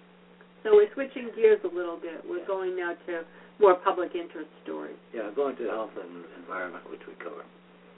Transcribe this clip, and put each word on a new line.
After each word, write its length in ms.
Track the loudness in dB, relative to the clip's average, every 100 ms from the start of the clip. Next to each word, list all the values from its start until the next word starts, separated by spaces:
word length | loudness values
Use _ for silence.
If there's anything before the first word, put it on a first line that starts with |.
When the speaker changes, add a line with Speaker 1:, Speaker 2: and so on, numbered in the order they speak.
| -20 -20 -20 -20 -20 -4
Speaker 1:
So 120 | 6 8
we're 160 | 8 0
switching 360 | -6 -6 -10 4
gears 240 | 6 6
a 80 | 2
little 240 | -4 -6 -8
bit. 280 | -10 -12 -8
We're 120 | -8
Speaker 2:
Yeah. 40 | -4
Speaker 1:
going 280 | -4 -4 -4
now 200 | -6 -6 -8
to 160 | -8 -10 -18 -10 6
more 160 | 6 8
public 400 | 2 0 -2 -4
interest 340 | -8 -12 -14 -16
stories. 340 | -12 -10 -10 -14 -14
Speaker 2:
Yeah, 160 | -10 -6 -2
going 200 | -2 -2
to 100 | -4
health 280 | -4 -6 -10
and 300 | -14 -14 -16 -18
environment, 520 | -10 -8 -8 -10 -16
which 160 | -16 -16
we 60 | -14
cover, 200 | -14 -14 -18 -20 -20 -20 -20